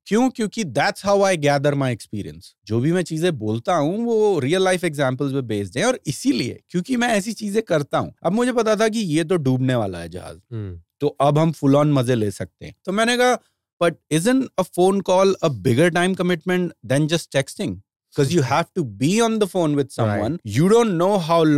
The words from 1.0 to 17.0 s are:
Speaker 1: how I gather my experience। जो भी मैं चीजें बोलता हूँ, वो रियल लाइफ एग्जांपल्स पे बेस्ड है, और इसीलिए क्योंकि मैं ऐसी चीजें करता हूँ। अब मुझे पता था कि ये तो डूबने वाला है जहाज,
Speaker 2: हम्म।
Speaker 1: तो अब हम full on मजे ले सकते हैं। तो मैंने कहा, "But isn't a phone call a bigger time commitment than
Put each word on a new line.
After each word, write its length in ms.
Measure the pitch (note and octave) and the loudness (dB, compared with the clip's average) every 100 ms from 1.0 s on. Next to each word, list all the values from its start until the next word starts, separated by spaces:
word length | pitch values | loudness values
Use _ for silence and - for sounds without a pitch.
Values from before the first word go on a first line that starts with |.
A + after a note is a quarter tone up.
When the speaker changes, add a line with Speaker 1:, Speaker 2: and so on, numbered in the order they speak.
| G3 | 0
Speaker 1:
how 120 | G3+ | 2
I 200 | G3 F3+ | 4 2
gather 360 | C#3+ C#3+ C#3+ | 2 2 2
my 240 | C#3+ C3 A#2+ | 0 -2 -4
experience। 480 | - G#2 E2+ D#2 - _ - | -8 -10 -10 -14 -20 _ -4
जो 140 | A2+ | 0
भी 120 | C3+ | 0
मैं 100 | F3+ | 0
चीजें 380 | E3+ D#3 F3 C#3+ | -2 -2 -2 -2
बोलता 360 | G#2+ A2+ D3+ F3 | -4 -4 -2 0
हूँ, 300 | C#3+ G3+ A#3 | 0 -2 -2
वो 340 | A3+ G#3+ F3+ | 2 2 2
रियल 220 | E3 F#3+ | 0 0
लाइफ 220 | F#3+ F#3 | 2 0
एग्जांपल्स 500 | F3 C#3+ C3+ B2+ C#3+ | -2 -2 -2 0 -4
पे 80 | C3+ | -4
बेस्ड 360 | B2 G#2 G2 G#2+ | -4 -4 -4 -2
है, 80 | A3+ | -2
और 140 | B3+ - | -2 -4
इसीलिए 520 | - B3+ B3+ B2 - _ | -4 -2 -2 -4 -8 _
क्योंकि 260 | F3 F3+ B3 | -6 -4 -2
मैं 120 | A#3+ | 0
ऐसी 260 | G#3+ G3 | 0 -2
चीजें 280 | G#3+ G#3 G3+ | -8 -4 -4
करता 360 | A3 D#3+ C#3+ D#3 | 0 -2 0 -4
हूँ। 160 | B2 - | -4 -6
अब 80 | E3+ | -4
मुझे 220 | G#3 B3 | 0 0
पता 220 | B3 A3 G#3 | 0 0 2
था 120 | A3+ | 0
कि 120 | A3 | 0
ये 240 | G3+ D3+ | -2 -2
तो 120 | E3 F#3 | 0 0
डूबने 400 | C3+ B2+ C3 B2+ | 0 0 0 0
वाला 220 | G#2 F2 | -2 -6
है 120 | E2+ | -12
जहाज, 320 | F2 E2+ E2 _ | -14 -14 -18 _
Speaker 2:
हम्म। 300 | A#2+ G2+ F2 _ _ | -12 -12 -14 _ _
Speaker 1:
तो 80 | C#3+ | -6
अब 300 | - C#3 D3+ | 0 2 4
हम 140 | E3 | 2
full 240 | D#3 C#3+ C#3 | 0 2 4
on 100 | D3+ | 4
मजे 300 | C#3+ A#2+ B2 | 2 2 0
ले 160 | G#2 | 0
सकते 340 | - F#2 _ D#2 | -4 -12 _ -20
हैं। 100 | - - | -14 -6
तो 60 | |
मैंने 260 | G3 A3+ A#3+ | -2 0 2
कहा, 220 | B3 A#3+ - _ _ _ | 2 0 -4 _ _ _
"But 120 | E3+ E3 _ | -2 -2 _
isn't 300 | D3+ F#3 C4 | -2 2 0
a 220 | B3 - F#3 - | 0 -4 -4 0
phone 220 | F#3 G3 F#3 | 2 2 0
call 240 | F#3 G3 - E3 | 2 2 2 -2
a 40 | |
bigger 420 | B2 F2+ A#2 F3 | -2 -2 2 2
time 240 | F3 F3+ F#3 | 2 0 0
commitment 480 | F3+ F3 F#3 F3+ F3+ - G#2+ | -2 -2 -2 -2 -2 -6 -2
than 180 | C3+ | 0